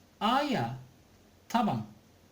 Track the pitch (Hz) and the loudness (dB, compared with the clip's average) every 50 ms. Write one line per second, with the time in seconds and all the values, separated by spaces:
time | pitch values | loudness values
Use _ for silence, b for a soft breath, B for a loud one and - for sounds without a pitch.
0 | - - _ - 196 220 254 277 302 285 233 156 - 127 127 - - - - - | -20 -20 _ -2 0 2 2 2 2 0 0 0 -2 -2 -6 -8 -14 -18 -20 -20
1 | - _ - - - - - _ _ - - 240 226 190 135 110 107 - - - | -20 _ -20 -20 -20 -20 -20 _ _ -2 0 2 2 2 0 -2 -4 -8 -14 -20
2 | - - - - - - | -20 -20 -20 -20 -20 -20